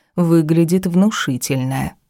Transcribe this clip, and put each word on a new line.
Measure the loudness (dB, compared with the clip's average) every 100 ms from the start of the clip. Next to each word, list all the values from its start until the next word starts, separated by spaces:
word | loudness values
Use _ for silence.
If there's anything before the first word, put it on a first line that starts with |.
| _
выглядит | -4 2 2 4 2 2 0 0
внушительно. | 2 2 0 -4 -6 -4 -4 -4 -4 -6 -10 _